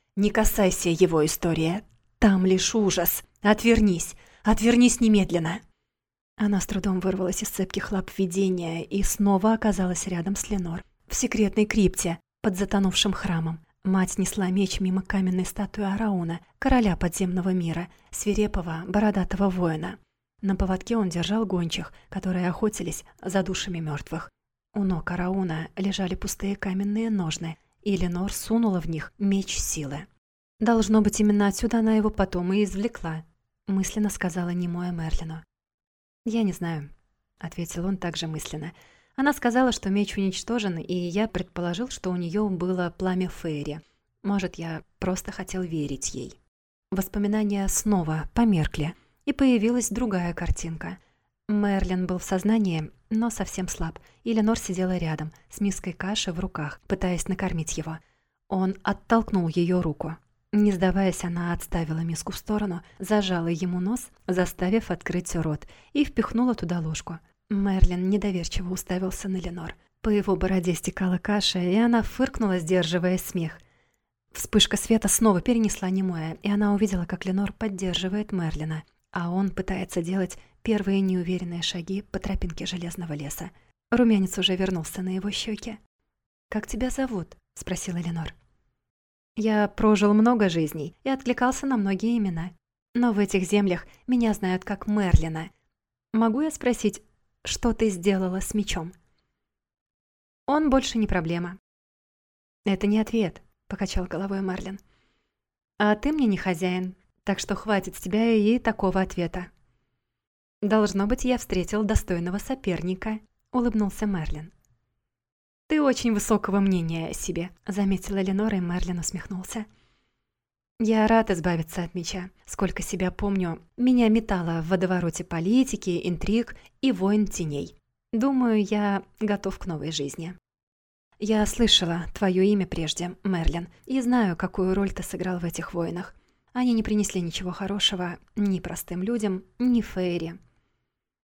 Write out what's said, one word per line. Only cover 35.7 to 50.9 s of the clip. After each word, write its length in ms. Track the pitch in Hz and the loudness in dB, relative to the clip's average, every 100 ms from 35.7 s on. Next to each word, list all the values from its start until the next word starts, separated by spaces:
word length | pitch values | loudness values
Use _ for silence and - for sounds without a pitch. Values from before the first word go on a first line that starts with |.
| _ _ _ _ _ | _ _ _ _ _
«Я 180 | 226 226 | -4 0
не 100 | 202 | 0
знаю», 380 | 170 170 156 147 - _ _ _ _ | -2 -6 -6 -10 -18 _ _ _ _
ответил 480 | 165 - 165 170 185 | -12 -8 -8 -4 -4
он 100 | 185 | -4
также 300 | 175 160 165 | -4 -6 -6
мысленно. 460 | 156 - 151 170 - - _ _ - | -6 -8 -10 -12 -16 -20 _ _ -2
«Она 160 | 277 | 0
сказала, 400 | 285 240 240 254 | 2 2 4 4
что 180 | - 196 | 2 0
меч 260 | 196 202 - | 0 0 0
уничтожен, 640 | 190 185 - 233 202 165 | -2 -2 -4 -2 -2 -4
и 160 | - | -4
я 340 | 180 175 190 220 | -4 -2 -2 -2
предположил, 600 | - 180 - 175 175 254 | -4 -6 -4 -4 -2 -6
что 220 | - 185 | -6 -4
у 60 | 180 | -2
нее 320 | 170 196 214 | -2 0 0
было 460 | 175 180 180 175 - | -2 -2 0 -2 -2
пламя 320 | 185 185 180 | -2 0 -2
Фейри. 520 | - 165 147 147 156 - _ _ _ | -4 -6 -4 -6 -8 -12 _ _ _
Может, 340 | 202 202 180 - | -2 0 -2 -6
я 260 | 165 160 - - | -8 -8 -12 -6
просто 340 | 190 185 - | -4 -4 -6
хотел 300 | - 185 185 | -10 -6 -6
верить 520 | 180 160 143 135 - | -4 -4 -4 -6 -8
ей». 260 | 127 120 - _ _ _ _ - | -8 -12 -14 _ _ _ _ -8
Воспоминания 760 | 190 190 214 202 214 208 202 196 | -4 -4 -2 0 0 0 0 0
снова 640 | - 214 196 156 156 - | 0 2 2 2 -2 -2
померкли, 600 | - 233 180 151 - 151 - _ _ | 2 4 4 2 -2 -4 -6 _ _
и 80 | - | -4
появилась 580 | 269 269 240 220 247 220 | 2 4 4 4 2 0
другая 440 | 208 240 185 175 | -2 0 0 -2
картинка. 640 | 170 170 - 170 160 170 | -2 -2 -2 -4 -8 -10